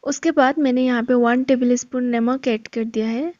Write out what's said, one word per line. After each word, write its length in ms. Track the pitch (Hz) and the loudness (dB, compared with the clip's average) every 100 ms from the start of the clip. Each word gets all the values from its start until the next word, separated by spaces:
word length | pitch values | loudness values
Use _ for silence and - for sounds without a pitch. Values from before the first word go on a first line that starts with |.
उसके 260 | - 285 330 | -6 -2 -2
बाद 260 | 311 254 294 | 2 2 2
मैंने 260 | 277 247 | 0 2
यहाँ 180 | 254 247 | 2 0
पे 120 | 240 254 | 2 2
वन 280 | 233 247 | 2 2
टेबल 300 | 262 254 247 247 | 2 2 2 0
स्पून 380 | - 254 247 233 | -2 -4 -2 0
नमक 320 | 233 262 262 | 0 -2 -2
ऐड 200 | 220 220 | -4 -6
कर 160 | - 226 | -8 -6
दिया 200 | 220 220 | -4 -4
है। 260 | 226 311 349 | -4 -6 -10